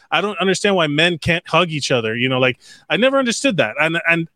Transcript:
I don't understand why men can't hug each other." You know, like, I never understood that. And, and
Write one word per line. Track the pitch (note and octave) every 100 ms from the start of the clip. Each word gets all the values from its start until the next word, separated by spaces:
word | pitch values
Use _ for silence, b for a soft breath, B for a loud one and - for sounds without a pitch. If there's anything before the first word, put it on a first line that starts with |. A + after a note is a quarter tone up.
| b
I | D3+
don't | G3+ F3+
understand | F#3 F3+ G#3 F#3+
why | D#3
men | D3 F3 E3+
can't | F3 E3+ -
hug | D#3+ F3
each | D#3 -
other." | C3 A2 A#2
You | B2+
know, | B2+
like, | B2+ B2 B B B
I | D#3+
never | C4 C4+
understood | B3 - C#4 F3
that. | A2 C3
And, | D#3+ E3 E3
and | E3+ E3